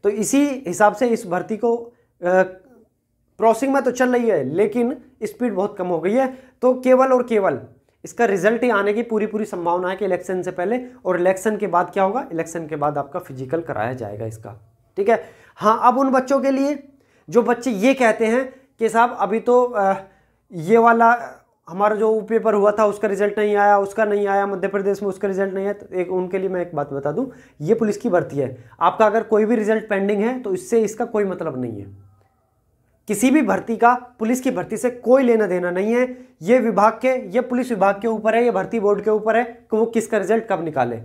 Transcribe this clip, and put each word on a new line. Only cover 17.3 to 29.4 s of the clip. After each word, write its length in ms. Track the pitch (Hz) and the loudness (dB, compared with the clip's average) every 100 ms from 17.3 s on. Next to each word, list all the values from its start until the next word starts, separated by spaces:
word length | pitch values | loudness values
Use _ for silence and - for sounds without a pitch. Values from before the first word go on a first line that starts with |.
| 185 | 0
बच्चे 280 | 226 240 254 | 2 0 -2
ये 220 | 202 240 | 0 2
कहते 320 | 269 240 214 226 | 4 2 2 0
हैं 180 | 240 262 - _ _ | 0 -2 -12 _ _
कि 100 | 220 | 0
साहब 280 | 226 240 240 | 2 2 0
अभी 200 | 196 220 | -2 -2
तो, 220 | 226 247 | 4 4
अ, 300 | 247 220 196 190 - _ _ _ _ | 4 0 0 0 -6 _ _ _ _
ये 260 | 180 156 226 | -12 2 6
वाला 380 | 233 233 233 240 135 131 _ _ - | 6 6 4 4 -2 -16 _ _ -16
हमारा 280 | 175 208 208 | -2 0 2
जो 240 | 220 220 | 0 0
पेपर 320 | 202 226 220 | 0 0 2
हुआ 180 | 208 202 | 2 2
था 140 | 208 214 | 2 0
उसका 220 | 202 214 | 0 -4
रिजल्ट 300 | 196 208 208 | 0 -2 0
नहीं 160 | 208 208 | 0 4
आया, 220 | 202 202 | 4 4
उसका 260 | 196 196 214 | 2 -2 0
नहीं 200 | 202 202 | 0 0
आया, 180 | 196 196 | 0 -2
मध्य 200 | 190 190 | -2 -4
प्रदेश 340 | 202 196 196 | -2 -2 -2
में 60 | 202 | -4
उसका 180 | 190 202 | -4 -4
रिजल्ट 260 | 190 196 | -2 -4
नहीं 120 | 190 196 | -4 -6
आया, 80 | |
तो 220 | 202 - 185 | -6 -8 -6
एक 160 | 180 | -4
उनके 280 | 185 180 190 | -4 -4 -4
लिए 100 | 190 | -4
मैं 120 | 185 | -4
एक 140 | 175 156 | -6 -6
बात 160 | 143 | -6
बता 180 | 139 147 | -6 -4
दूं, 140 | 151 262 - - _ | -4 -6 -8 -20 _
ये 120 | 147 | -2
पुलिस 240 | - 214 202 | 0 0 -2
की 120 | 240 | 0
भर्ती 280 | 175 165 143 | 0 0 -4
है। 200 | 131 113 - - | -4 -6 -20 0
आपका 240 | 165 180 220 | 0 4 2
अगर 180 | 220 | 2
कोई 220 | 220 214 | 0 0